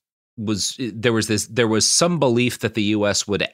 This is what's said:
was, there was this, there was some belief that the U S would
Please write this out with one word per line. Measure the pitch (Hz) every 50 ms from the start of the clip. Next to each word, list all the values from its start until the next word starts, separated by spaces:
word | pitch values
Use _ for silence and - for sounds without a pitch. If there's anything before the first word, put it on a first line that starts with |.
| _ _ _ _ _ _ _ -
was, | 110 101 110 98 - - - -
there | 131 113 92 113 107 123 117
was | 110 107 -
this, | 110 101 - -
there | 113 120 120 110
was | 110 107 101 -
some | - - 170 175 175 160
belief | 147 135 117 120 123 123 117 -
that | - 110 -
the | 117 107
U | 101 107 107 104 101
S | 98 - - -
would | 101 92 - -